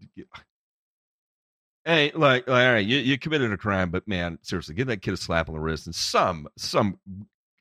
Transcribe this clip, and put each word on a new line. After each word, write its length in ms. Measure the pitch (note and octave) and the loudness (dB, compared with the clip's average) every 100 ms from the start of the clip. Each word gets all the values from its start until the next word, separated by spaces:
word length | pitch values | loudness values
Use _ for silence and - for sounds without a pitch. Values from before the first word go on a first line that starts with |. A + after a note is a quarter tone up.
| - - - - - _ _ _ _ _ _ _ _ _ _ _ _ _ | -20 -20 -20 -20 -20 _ _ _ _ _ _ _ _ _ _ _ _ _
Hey, 280 | D#3 E3 D3 | 0 2 2
like, 320 | D#3+ D3 B2+ B2 | 4 4 4 4
like, 200 | B2+ B2+ | 4 6
all 60 | |
right, 120 | A#2 G2+ | 4 4
you, 120 | C#3 | 2
you 200 | B2 C#3 | 2 0
committed 340 | D#3 D#3 A#2+ | 0 0 0
a 40 | G2 | -2
crime, 340 | G#2+ F#2+ F2+ | 0 0 0
but 160 | F2+ - | -2 -4
man, 320 | F#2 E2+ E2 | -4 -4 -6
seriously, 320 | - F#2 D#2 E2 | -8 -8 -6 -6
give 100 | C3 | -4
that 160 | G#2 | -4
kid 120 | - | -4
a 20 | F2+ | -6
slap 320 | - E2+ D#2+ | -2 -2 -2
on 60 | |
the 60 | D#2 | -4
wrist 260 | D#2+ D#2 E2+ | -4 -4 -6
and 80 | |
some, 520 | - - A3 B2 E2 D2+ - | -8 -2 0 0 -2 -8 -12
some 420 | - - G#2+ - - F#2+ G#2 _ _ _ | -4 0 0 -2 -10 -16 -16 _ _ _